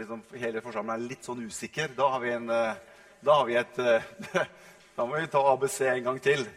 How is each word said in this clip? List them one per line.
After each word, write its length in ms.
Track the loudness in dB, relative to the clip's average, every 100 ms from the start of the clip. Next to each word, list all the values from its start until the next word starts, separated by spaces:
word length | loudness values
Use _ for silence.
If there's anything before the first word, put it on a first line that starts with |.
liksom, 180 | -6 -12 -12 -8
hele 240 | -6 -6
forsamlingen 360 | -6 -6 -4 -6
er 80 | -6
litt 100 | -10
sånn 220 | -10 -10 -8
usikker. 400 | -10 -8 -6 -6 0
Da 140 | 0
har 80 | 0
vi 140 | -2
en, 140 | -4 0
eh, 240 | 0 0 -4 -12 -20 -20 _
da 80 | 4 4
har 60 | 4
vi 80 | 0
et, 240 | 0 0
eh, 220 | 4 2 2 -12 -4 -2 -2
<laughs> 480 | -8 -20 -20 -12 -6
da 40 | -4
må 80 | -4
vi 160 | 0
ta 80 | 4 4
A 80 | 4
B 80 | 2
C 160 | 0 0
en 100 | 0 -2
gang 100 | 0
til. 240 | 2 2 0